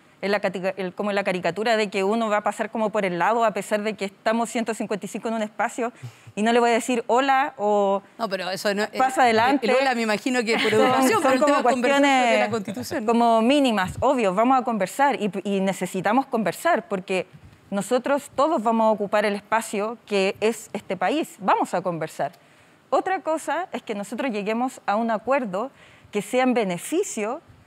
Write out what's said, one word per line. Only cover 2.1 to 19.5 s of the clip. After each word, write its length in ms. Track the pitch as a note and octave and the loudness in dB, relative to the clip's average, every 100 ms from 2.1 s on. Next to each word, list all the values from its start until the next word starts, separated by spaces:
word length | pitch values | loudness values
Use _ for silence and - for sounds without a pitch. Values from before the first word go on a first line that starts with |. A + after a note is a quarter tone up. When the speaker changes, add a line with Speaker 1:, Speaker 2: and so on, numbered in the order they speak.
| A3+ A3 | 0 0
Speaker 1:
va 100 | G#3 | 0
a 20 | |
pasar 280 | G#3 G#3 G#3+ | -2 -4 -4
como 200 | A3+ A3 | -2 -2
por 140 | G#3+ | 0
el 140 | G3 F3 | -2 0
lado, 240 | F3+ A#3 | 0 2
a 80 | A#3 | 0
pesar 300 | G3+ F#3 G#3+ | -2 -2 -4
de 120 | G#3 | -4
que 100 | G#3 G3 | -6 -8
estamos 440 | - - A#3 A#3 | -6 -2 -2 -2
ciento 240 | A#3+ A3 | -4 -4
cincuenta 320 | A3 G#3+ G#3 G3 | -4 -4 -6 -6
y 20 | |
cinco 200 | A3 A3+ | -8 -6
en 60 | |
un 80 | A3+ | -4
espacio, 500 | G#3+ - A3 - A#3 - B2 - - | -6 -4 -4 -4 -6 -8 -18 -18 -12
y 80 | - | -2
no 100 | G#3+ | 2
le 60 | A#3+ | 4
voy 120 | A#3+ | 4
a 20 | |
decir 320 | A3+ - B3 - | 2 0 -2 2
"hola" 480 | A#3+ C4+ C4+ C#4+ - | 2 4 2 0 -2
o 460 | G3+ G#3 G3 G3 - - | 0 2 2 0 -4 -10
Speaker 2:
No, 100 | A3+ | -6
pero 220 | F#3+ F3+ | -6 -6
eso 240 | F#3+ G#3+ | -4 -2
no, 80 | G3+ | -2
eh, 80 | G#3+ G#3+ | -2 0
Speaker 1:
"pasa 240 | C4 C4 | 0 4
adelante". 460 | B3+ A3 A#3+ C#4 B3 | 4 4 4 2 2
Speaker 2:
el 60 | B3+ | 2
hola 180 | C#4 | 2
me 80 | A#3+ | 0
imagino 400 | A3+ G#3+ - B3+ | 0 0 0 0
que 120 | A3 A3 | 0 0
por 40 | |
Speaker 1:
<laughs> 80 | A3 | 2
Son, 80 | G#3+ | 4
Speaker 2:
educación, 320 | C4 B3+ C4 | 4 4 4
Speaker 1:
son 100 | A4 | 4
Speaker 2:
pero 120 | C#4+ | 2
el 60 | C4 | 4
tema 120 | C#4+ C#4+ | 4 4
Speaker 1:
como 100 | A#3+ | 2
Speaker 2:
es 60 | |
conversar 260 | B3 B3 C#4 | 2 2 4
sobre 100 | C#4 | 4
Speaker 1:
cuestiones 300 | C4 B3 G#3+ | 4 4 2
Speaker 2:
la 100 | G#3 | 2
Constitución. 560 | A3+ G3+ G#3 A#3+ D#4 A3 | -2 -6 -8 -6 -4 0
Speaker 1:
como 360 | A#3 A#3 A3+ | 2 4 4
mínimas, 500 | A3+ D4 C4+ G#3 F#3 - | 4 4 4 2 -2 0
obvio, 340 | A#3 C#4 G3+ | 0 2 2
vamos 240 | F3+ A#3 C4 | 2 4 4
a 20 | |
conversar 500 | B3 A3 F#3 - C#4 G#3+ | 2 -2 -2 2 2 2
y, 80 | G3+ G3 | -2 -4
y 160 | G#3 G3 | -2 0
necesitamos 640 | F#3+ F#3 F3+ F#3 G3 A#3+ - | 0 -2 -4 -2 0 0 0
conversar, 640 | A3+ F#3 - E4+ D#4+ - | -2 -2 -2 0 0 -2
porque 380 | G3 F3+ F#3+ - - - - - | -6 -4 -4 -4 -12 -20 -20 -8
nosotros 600 | G3 F#3+ B3 B3+ C#4 - | -6 -2 -2 0 -2 -2
todos 260 | - D4 D#4+ | 0 2 2
vamos 240 | A3 A3+ A3 | 2 2 2
a 40 | |
ocupar 340 | G#3 G3+ G#3 | 2 0 0
el 100 | G#3+ G3+ | 0 -2
espacio 600 | - | -2